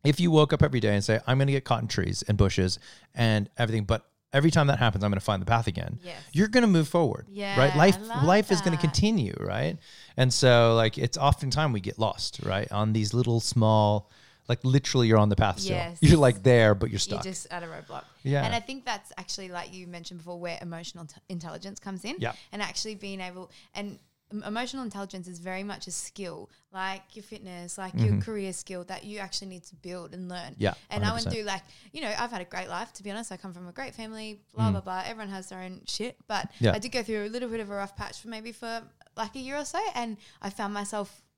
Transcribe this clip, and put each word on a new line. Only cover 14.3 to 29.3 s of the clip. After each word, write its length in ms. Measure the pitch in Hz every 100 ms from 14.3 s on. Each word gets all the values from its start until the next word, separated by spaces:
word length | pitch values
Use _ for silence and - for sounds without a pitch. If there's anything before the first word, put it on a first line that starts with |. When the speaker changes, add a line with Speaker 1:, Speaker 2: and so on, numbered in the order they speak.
| _ -
Speaker 1:
like, 100 | 120
literally 420 | 127 135 - 135 117
you're 120 | 110
on 100 | 104
the 80 | 98
path 240 | 107 92
still. 160 | - -
Speaker 2:
Yes. 220 | - -
Speaker 1:
You're, 180 | 151 165
like, 240 | 131 101
there, 320 | 131 120 110
but 120 | 98 92
you're 80 |
Speaker 2:
You're 40 | 104
Speaker 1:
stuck. 220 | - 101
Speaker 2:
just 240 | - 185 -
at 100 | 175
a 40 | 170
roadblock. 360 | 160 - - - _
Speaker 1:
Yeah. 200 | 135 143
Speaker 2:
And 100 | 220
I 40 | 233
think 240 | - 269
that's 280 | 247 208 - -
actually, 320 | 185 - 190
like 220 | 175 -
you 140 | 185 175
mentioned 320 | 170 165 180
before, 220 | 165 175
where 180 | 175 165
emotional 440 | 175 165 160 175
t-, 160 | 156 - -
intelligence 500 | 175 160 151 196 196
comes 260 | 202 185
in. 120 | 208 349
Speaker 1:
Yep. 160 | - - -
Speaker 2:
And 100 | 202
actually 360 | 202 - 220 208
being 240 | 196 196
able, 300 | 180 180 185 - _
and 260 | - 208 202 _ _ _
em-, 100 | 214
emotional 380 | 208 220 247 269
intelligence 460 | 240 202 196 190 180
is 100 | 175
very 240 | 180 185
much 240 | 202 196 -
a 40 |
skill, 580 | - - - 180 156 - _ _
like 300 | 190 190 190 190
your 80 | -
fitness, 560 | 202 214 185 175 175 -
like 160 | 185
your 140 | 180 110
Speaker 1:
Mm-hmm. 120 | 104
Speaker 2:
career 300 | 101 214 190
skill 300 | 175 - 185
that 200 | 180 190
you 140 | 208 208
actually 280 | 196